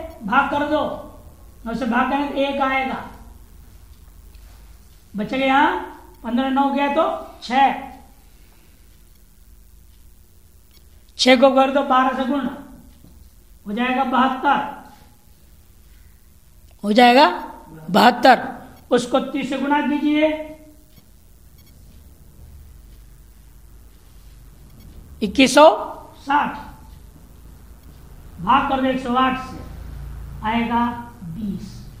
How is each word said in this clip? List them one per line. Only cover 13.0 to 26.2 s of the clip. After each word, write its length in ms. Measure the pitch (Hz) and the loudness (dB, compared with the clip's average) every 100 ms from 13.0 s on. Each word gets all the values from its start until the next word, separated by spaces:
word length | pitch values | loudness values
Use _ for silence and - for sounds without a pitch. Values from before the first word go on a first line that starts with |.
| - - - - - - 196 | -20 -20 -20 -20 -20 -18 -10
हो 80 | |
जाएगा 300 | 233 254 254 254 | -4 -2 -2 0
बहत्तर, 680 | 254 262 262 285 254 - - - - - - - - - - - - - - - - - - - - - - | 2 0 0 0 0 -2 -10 -18 -20 -20 -20 -20 -20 -20 -20 -20 -20 -20 -20 -20 -20 -20 -20 -20 -20 -20 -8
हो 80 | 202 | 0
जाएगा 340 | 214 247 247 339 349 - - - - - | 6 6 8 6 2 -10 -16 -18 -18 -2
बहत्तर, 520 | 190 233 - 277 233 - - - - - | 4 6 6 6 6 2 -12 -18 -16 -2
उसको 280 | 247 240 262 | -2 0 -2
तीस 280 | - 277 262 | -2 -6 -6
से 80 | 269 | -4
गुणा 220 | 277 294 | 0 0
कीजिए, 440 | - 294 294 302 311 311 - - - - - - - - - - - - - - - - - - - - - - - - - - - - - - - - - - - - - - - - - - - - - - - - | 0 0 0 2 2 0 -8 -16 -20 -20 -20 -20 -20 -20 -20 -20 -20 -20 -20 -20 -20 -20 -20 -20 -20 -20 -20 -20 -20 -20 -20 -20 -20 -20 -20 -20 -20 -20 -20 -20 -20 -20 -20 -20 -20 -20 -20 -20 -20 -20 -20 -20 -18 -8
इक्कीस 340 | 214 - 262 - | -6 2 4 8
सौ 100 | 311 427 - - - | 8 6 -6 -12 -18
साठ, 380 | - | -16